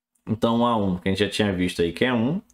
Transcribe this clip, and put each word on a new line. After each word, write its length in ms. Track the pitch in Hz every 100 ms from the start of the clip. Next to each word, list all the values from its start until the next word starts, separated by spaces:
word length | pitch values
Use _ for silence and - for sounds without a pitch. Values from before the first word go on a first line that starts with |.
| _ _ -
Então, 360 | 113 117 117
o 40 | 120
A 100 | 113
um, 220 | 98 90
que 120 | 95
a 20 |
gente 80 | 95
já 100 | 98
tinha 240 | - 104
visto 280 | 90 90 -
aí 120 | 85
que 120 | 85 123
é 80 |
um, 280 | 120 123 185 -